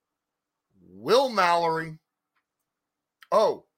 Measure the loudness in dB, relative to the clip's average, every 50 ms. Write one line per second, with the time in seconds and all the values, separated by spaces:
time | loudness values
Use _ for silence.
0 | _ _ _ _ _ _ _ _ _ _ _ _ _ _ _ _ _ -20 -20 -10
1 | -2 0 2 2 2 0 0 0 2 2 2 2 0 -2 -2 -4 -6 -10 -14 -18
2 | _ _ _ _ _ _ _ _ _ _ _ _ _ _ _ _ _ _ _ _
3 | _ _ _ _ -8 -2 0 0 0 0 -2 -6 _ _ _